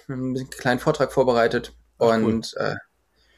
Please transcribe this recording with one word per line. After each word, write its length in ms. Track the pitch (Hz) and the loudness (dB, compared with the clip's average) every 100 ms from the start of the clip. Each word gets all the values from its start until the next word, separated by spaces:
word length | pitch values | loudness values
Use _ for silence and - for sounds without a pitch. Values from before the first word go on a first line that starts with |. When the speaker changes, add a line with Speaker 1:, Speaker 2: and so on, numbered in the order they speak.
| - | -12
Speaker 1:
Wir 100 | 131 | -8
haben 200 | 131 131 | -6 -6
einen 140 | 131 | -8
kleinen 300 | - 131 123 | -4 -2 0
Vortrag 320 | - 147 131 | 0 0 0
vorbereitet. 600 | - 127 120 117 120 - - _ _ | 2 2 4 2 0 -6 -16 _ _
Speaker 2:
Ach, 80 | 117 | 2
cool. 180 | 113 | 4
Speaker 1:
Und, 300 | 110 113 110 - | 2 0 -4 -6
äh, 200 | 104 104 - _ _ _ _ | -6 -6 -12 _ _ _ _